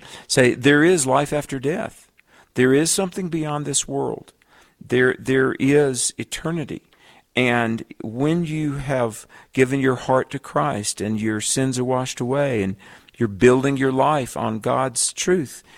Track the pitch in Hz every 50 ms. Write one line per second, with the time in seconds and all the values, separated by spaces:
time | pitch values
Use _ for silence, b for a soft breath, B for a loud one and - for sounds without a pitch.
0 | B B B B B B - 143 127 123 - - 117 139 147 147 156 175 185 170
1 | 135 131 127 139 147 139 151 147 143 - 143 135 123 139 165 - - - - -
2 | - _ _ _ _ b b b b b b - 127 127 131 139 160 165 - -
3 | 190 185 - 208 185 170 160 165 156 151 147 147 147 143 139 - - - 135 139
4 | 135 123 110 - - - - _ b b b b b b b b - - 127 127
5 | 127 127 - - - 127 131 135 131 131 - - - 135 143 147 147 139 131 120
6 | - - - - 117 - - - - 160 165 170 143 - - - - _ b b
7 | b b b b b b - 127 127 123 120 120 117 113 113 113 110 - - -
8 | - 110 107 123 139 151 165 175 170 156 156 156 156 147 139 143 135 135 147 131
9 | 120 113 104 - - - B B B B B 131 131 123 135 139 131 131 127 120
10 | - - 131 131 127 - - 139 - - - 151 151 147 135 104 104 - - -
11 | 104 107 110 107 107 110 107 107 107 - - 135 131 131 127 123 127 123 127 127
12 | 127 127 - - 127 120 131 143 143 139 127 110 95 95 98 - B B B B
13 | B B B - 117 110 101 95 120 123 123 131 131 139 139 131 135 135 131 131
14 | 131 143 156 147 123 117 - - 113 113 110 110 - 120 123 131 131 131 120 -
15 | - - - - - 180 180 190 143 120 - - - B B